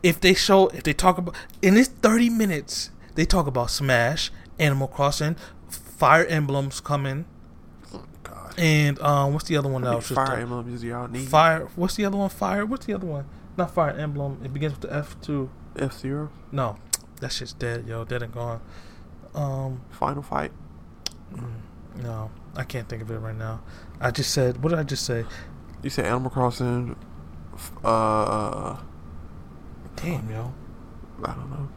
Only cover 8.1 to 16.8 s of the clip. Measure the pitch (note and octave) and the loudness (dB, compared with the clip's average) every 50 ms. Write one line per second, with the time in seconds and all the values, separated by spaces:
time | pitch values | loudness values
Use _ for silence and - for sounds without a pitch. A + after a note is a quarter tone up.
8.1 | - - - - - - - - - - E3+ D#3+ D#3 D3+ D3+ C#3+ C#3+ - - D3 | -18 -18 -16 -14 -14 -14 -14 -12 -2 2 4 6 6 6 6 4 2 2 2 4
9.1 | D3 C#3+ C#3 C#3 C#3+ D#3 - - E3 D3 C#3+ C3+ C3 C3 B2 B2 A#2 A#2 A#2 - | 4 6 4 4 2 0 0 2 2 2 2 2 0 0 0 0 0 0 -2 0
10.1 | C3 C3+ C3+ C3+ C3 A2+ A#2 A#2+ B2 B2 A#2 A#2+ A#2+ A#2+ A#2 A#2 A#2+ A#2+ B2 A#2+ | 0 2 2 2 2 -2 -2 -4 -4 -6 -6 -6 -8 -6 -6 -6 -6 -6 -6 -6
11.1 | A#2 B2+ C3+ C3 D3 D3+ D#3+ E3 D#3+ D#3+ - - - F3 F3 F#3 - - G#3 G3 | -6 -6 -4 4 6 8 8 8 6 2 -2 -8 -4 -2 0 0 0 0 0 0
12.1 | G3 G3+ G3 F#3+ - - G3+ F#3+ F#3+ G3+ G#3 G#3+ B3+ C4 - - G#3 F#3+ F#3 E3+ | 0 0 0 -2 -2 0 0 2 2 2 0 -2 -4 -6 -4 -4 -4 -4 -2 -4
13.1 | D3+ C#3+ C#3 C#3+ - - - - - - F3+ E3 - - E3 D3 - A#2 D3+ D3+ | -4 -6 -6 -8 -12 -18 -18 -12 -2 -2 -2 0 2 2 2 2 2 -2 -4 -4
14.1 | C#3+ C#3 C#3+ C#3 C3+ - - C3+ C3 C#3+ D3 D#3 C#3 - - - - D3 D3 - | -4 -4 -4 -4 -6 -6 -8 -6 -4 -2 -2 -2 -2 -4 -8 -4 -4 -4 -4 -6
15.1 | - - - - D3 C#3+ C3 C3 - - - - - - C#3 C3+ - - - C3 | -10 -12 -6 -4 -2 -2 -2 -4 -8 -14 -18 -12 -6 -4 -4 -4 -4 -6 -6 -4
16.1 | C#3 D3 D3+ D3 - - - - - C#3 C3 A2+ G2+ - | -4 -4 -6 -8 -10 -14 -16 -6 -2 -2 -2 -2 -4 -6